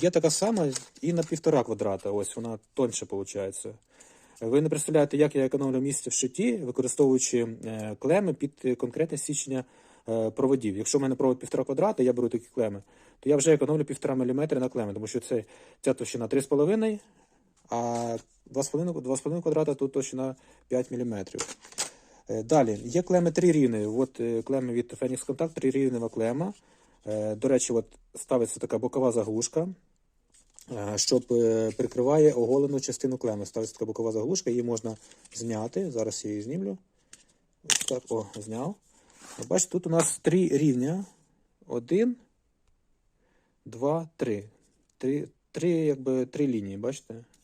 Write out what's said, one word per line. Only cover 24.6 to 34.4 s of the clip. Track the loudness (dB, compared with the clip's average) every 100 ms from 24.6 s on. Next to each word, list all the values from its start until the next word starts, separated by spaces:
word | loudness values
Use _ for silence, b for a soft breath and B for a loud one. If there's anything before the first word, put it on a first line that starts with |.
| 0
від | -2 -4
Phoenix | -4 -4 -4 -6
Contact, | -4 -4
трирівнева | -2 0 2 2 0 -2
клема. | -2 0 0 -4 -6 b b b b -6
Е, | -4 -2 -2
до | 2
речі, | 2 2
от | -2 -2 -8 _ -16
ставиться | -2 0 0 -2
така | -4 -2
бокова | -2 0 2
заглушка, | 2 0 -2 -2 -2 -4 -6 _ _ _ _ _ _ _ -20 -12
е, | -8 -6 -4
щоб, | 2 2 2
е, | 4 4 4 2 0
прикриває | -2 0 4 8 8
оголену | 6 4 4 2 0
частину | -4 -2 -2 -2
клеми. | -2 -2 -4
Ставиться | -6 -6
така | -4 -6
бокова | -2 -2
заглушка, | -2 -2 -2